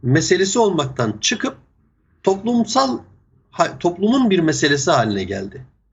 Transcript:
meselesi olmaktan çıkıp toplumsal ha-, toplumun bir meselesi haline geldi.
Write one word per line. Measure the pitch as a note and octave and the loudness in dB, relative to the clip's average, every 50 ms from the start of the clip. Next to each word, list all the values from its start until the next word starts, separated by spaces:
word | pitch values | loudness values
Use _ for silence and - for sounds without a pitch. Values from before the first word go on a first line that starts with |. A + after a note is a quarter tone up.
| - | -2
meselesi | B2 B2+ E3 D#3+ - F#3 F3+ F#3+ F#3+ - B3 | 2 2 2 2 2 2 2 2 0 2 2
olmaktan | A3+ G#3 F#3 D#3 C#3+ C3 - - A#2+ G#2+ G#2 - | 2 2 2 0 -2 -4 -2 -4 -4 -4 -4 -2
çıkıp | - - B3 A3 - - - - _ _ _ _ _ _ _ _ _ _ _ _ - | -2 -4 -2 -2 -4 -6 -8 -8 _ _ _ _ _ _ _ _ _ _ _ _ 0
toplumsal | - G3 G3 G3 A3+ A#3+ A#3 A3+ - - C4 C4+ C4 - - - - - _ _ _ _ _ _ _ | 0 0 0 0 -2 0 0 0 0 0 0 0 0 -2 -6 -8 -14 -20 _ _ _ _ _ _ _
ha-, | - - C3+ B2 - - | -2 -2 -2 -2 -2 -2
toplumun | - F3 F3 - F#3+ G#3+ B3 C#4 B3+ A3 | -2 -2 -2 0 0 0 2 2 2 2
bir | F#3+ F3 | 2 2
meselesi | D#3+ D#3 D3+ C3+ - D3 C#3+ C#3+ C#3 F#3 | 2 2 0 0 0 0 0 0 0 0
haline | D#3+ C3 A2+ A2 G2+ G2 F#2+ | 2 2 2 0 -2 -4 -4
geldi. | F#2 G2 G2 G2 G2 - - - - _ _ _ _ | -4 -6 -8 -8 -10 -14 -16 -20 -20 _ _ _ _